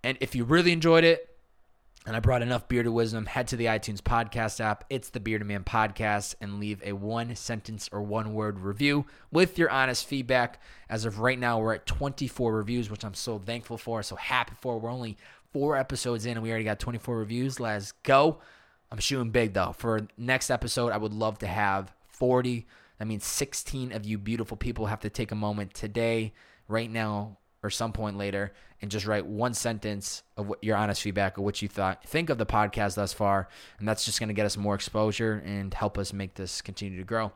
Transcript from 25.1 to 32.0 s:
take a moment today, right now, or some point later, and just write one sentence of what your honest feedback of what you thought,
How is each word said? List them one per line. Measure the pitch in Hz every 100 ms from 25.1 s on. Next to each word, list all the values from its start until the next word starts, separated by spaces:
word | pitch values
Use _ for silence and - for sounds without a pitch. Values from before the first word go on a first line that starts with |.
take | - 110
a | 107
moment | 107 104 98 -
today, | 107 110 117 113 110 - - _ -
right | 110 117
now, | 113 110 104 104 98 _ _
or | 107
some | - 117
point | 104 107 101
later, | 101 98 98 - - -
and | 101
just | 104 98
write | 107 82
one | 104 123
sentence | 113 120 113 107 101 98 - _ -
of | 104
what | 104
your | 107 104
honest | 107 98
feedback | 107 98 98 95
of |
what | 101 101
you | 101
thought, | - 95 95